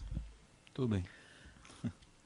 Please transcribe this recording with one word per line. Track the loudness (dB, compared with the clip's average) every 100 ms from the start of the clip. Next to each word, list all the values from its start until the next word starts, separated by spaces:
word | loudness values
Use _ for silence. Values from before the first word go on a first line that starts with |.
| 4 -4 -4 -12 -20 -20 -10
Tudo | 2 4
bem. | 4 2 -6 -18 -18 -18 -18 -18 -4 -4 -4 -14 -20